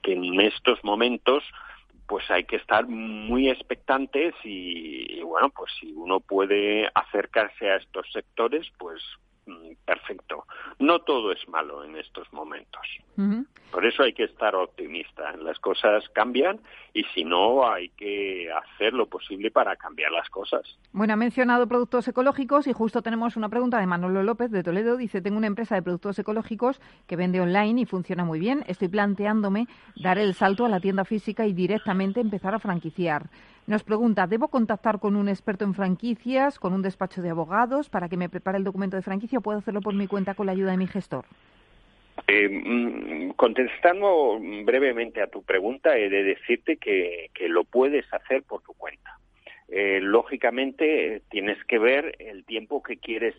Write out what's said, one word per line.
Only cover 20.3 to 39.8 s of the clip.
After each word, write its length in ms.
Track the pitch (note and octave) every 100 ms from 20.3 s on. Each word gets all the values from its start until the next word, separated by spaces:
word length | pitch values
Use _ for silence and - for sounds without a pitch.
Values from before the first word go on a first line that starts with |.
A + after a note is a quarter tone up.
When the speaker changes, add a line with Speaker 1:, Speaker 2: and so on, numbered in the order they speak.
| F#2+ G2+ - - - _
Speaker 2:
Bueno, 200 | F#3+ G#3+
ha 40 | G#3+
mencionado 520 | A#3+ C4 B3 B3 A#3
productos 400 | A#3+ A#3+ B3 B3+
ecológicos 580 | B3 C4 C#4 A#3+ C#4+ C#4+
y 60 |
justo 280 | A3+ A3 A#3+
tenemos 360 | A3+ A3+ A#3 A3+
una 120 | G#3+
pregunta 300 | A#3+ B3 A#3
de 80 | F3+
Manolo 380 | F3 F3+ F#3+
López 260 | G3 A3+ A#3+
de 140 | G3+
Toledo. 320 | F3 F3+ A3+ B3
Dice, 240 | A3+ G3
"Tengo 160 | F#3+ G#3
una 80 | A3
empresa 300 | G3+ A3+ G3
de 60 |
productos 360 | F3 F3 G3+ G3
ecológicos 640 | G3+ G#3+ - G#3+ B3 C4+ - - -
que 80 |
vende 260 | F3 F3+ F3+
online 420 | F3+ F#3+ G#3+ A#3+
y 40 | A3+
funciona 380 | F#3+ F3 F3+
muy 160 | E3+ D#3+
bien. 240 | G3+ C#4 -
Estoy 220 | F#3 F#3
planteándome 800 | G#3 G3+ G3 G#3 G#3+ G3+ G3+ A#3+ - -
dar 240 | - F3+ F#3
el 160 | G#3
salto 300 | F3+ G3 G3
a 40 | A#3+
la 120 | F#3+
tienda 240 | F#3+ F#3+
física 420 | F#3 A3 A3 G#3+ G#3+
y 60 |
directamente 640 | F3+ F3+ G#3+ - F#3+ G3 G#3+
empezar 360 | A3 G3 F#3+ G#3+
a 20 |
franquiciar." 680 | G#3 F3 E3 E3+ E3+ D3 - - - - -
Nos 160 | G#3+
pregunta, 420 | - G#3+ A#3 G3+ F3+
"¿Debo 220 | A3 D4+
contactar 500 | C4 A3+ G#3+ A#3 G#3
con 160 | G#3
un 140 | G3+ G3+
experto 360 | F#3+ - F#3+
en 100 | G3+
franquicias, 840 | F3+ F#3+ F3+ A#3+ A3+ A#3+ C4 C#4+ -
con 140 | F#3
un 100 | F#3+
despacho 400 | F#3+ - F#3 -
de 80 | F3
abogados, 580 | E3 D#3+ G3+ A#3+ C#4 D4
para 200 | G3 F3
que 80 | F3+
me 120 | F3
prepare 300 | F3+ G3 G3
el 60 |
documento 320 | G3 F#3+ G3 F#3+
de 60 |
franquicia 360 | F#3+ F#3+ A3+ B3+
o 40 |
puedo 160 | G#3+ G#3
hacerlo 220 | G#3 G3+